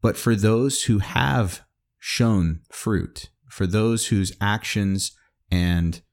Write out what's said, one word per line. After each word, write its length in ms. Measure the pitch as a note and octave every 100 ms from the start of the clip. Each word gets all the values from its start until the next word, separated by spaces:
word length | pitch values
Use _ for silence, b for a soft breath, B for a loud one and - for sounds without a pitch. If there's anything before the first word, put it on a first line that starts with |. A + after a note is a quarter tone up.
But 160 | A#2 -
for 200 | - A2+
those 480 | G#2+ A2+ C#3 C#3
who 140 | - G#2+
have 600 | G2 - B2+ C3+ G2+ - _ _ _ _
shown 600 | - - A#2 G#2+ E2+ D#2+ _
fruit, 600 | - - G2+ - - - _ _
for 180 | - F#2+
those 400 | G#2 A2 A2+ -
whose 260 | G#2+ F#2+ -
actions 720 | G2+ G#2+ - G#2+ G2 G2 - b b b _
and 500 | F2+ F2 F2 E2+ F2 _